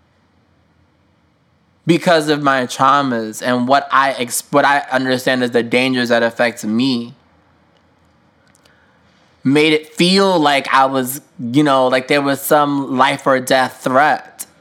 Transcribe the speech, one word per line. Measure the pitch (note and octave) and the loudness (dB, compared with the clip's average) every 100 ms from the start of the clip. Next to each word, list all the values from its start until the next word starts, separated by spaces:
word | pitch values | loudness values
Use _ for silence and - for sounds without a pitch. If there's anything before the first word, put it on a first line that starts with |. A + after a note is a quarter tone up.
| _ _ _ _ _ _ _ _ _ _ _ _ _ _ _ _ _ _ - | _ _ _ _ _ _ _ _ _ _ _ _ _ _ _ _ _ _ -2
because | E3 F#3 E3 D3+ | 0 2 2 2
of | D3 | -2
my | D3 C3+ B2 | 0 0 -2
traumas | - C3+ C#3+ C#3 A#2 A2 A2 | 0 2 2 0 -4 -6 -6
and | B2+ B2 B2 | -4 -2 0
what | C#3 C#3 | 0 0
I | C3+ C#3 | 0 0
ex-, | B2+ B2 - - | -2 -6 -8 -4
what | C#3+ C3+ | 0 2
I | C#3+ - | 0 -2
understand | C3 C3 B2+ C#3 B2+ | -4 -2 -2 -2 -2
is | B2 | 0
the | A#2+ | -2
dangers | A#2 B2 C3 B2+ A#2+ | 0 0 0 -2 0
that | A#2 | 0
affect | A#2 - A#2+ A2+ | 0 -2 -4 -4
me | G#2+ A2 C3+ B2 A#2 C3 _ _ _ _ _ _ _ _ _ _ _ _ _ _ _ _ _ _ _ _ _ _ | -4 -2 -2 -2 -6 -16 _ _ _ _ _ _ _ _ _ _ _ _ _ _ _ _ _ _ _ _ _ _
made | C3 C#3+ D#3 | -2 2 2
it | D3+ D#3 - | 0 -2 -2
feel | F3 F#3+ G3 F3+ | 0 2 2 2
like | D3 C#3+ C3 | 2 0 0
I | C3+ C3+ | 2 2
was, | C3+ B2+ C#3 - - | 0 -4 -8 -14 -12
you | A#2+ B2+ | -4 0
know, | D3+ C3+ B2+ | 2 2 2
like | C3 B2+ | 0 0
there | D3 | 0
was | C#3 C3+ | 0 -2
some | - D3+ D3 C#3+ C3+ C3 | 0 2 2 -2 -4 0
life | C3 C#3 - | 0 0 0
or | C3 | 0
death | B2+ C3 B2+ - | 2 0 0 -4
threat. | - B2+ D3+ B2 - - - _ | -2 2 2 0 -6 -20 -20 _